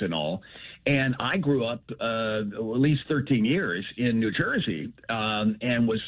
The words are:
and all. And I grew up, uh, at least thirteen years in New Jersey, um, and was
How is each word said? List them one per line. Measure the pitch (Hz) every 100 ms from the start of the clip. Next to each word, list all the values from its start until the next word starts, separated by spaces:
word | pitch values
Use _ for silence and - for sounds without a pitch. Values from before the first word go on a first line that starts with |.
and | 95
all. | 80 76 92 - - - - 135
And | 139 135 127
I | 123 185
grew | 143 139 117
up, | 120 - 113
uh, | 117 113 110 107
at | 104 104
least | 110 120 143 143 -
thirteen | 147 131 123
years | 110 175 127 87 101 -
in | 120 113
New | 110
Jersey, | - 170 262 131 80 73 - -
um, | 113 107 107 107 107
and | 123 117 117
was | 110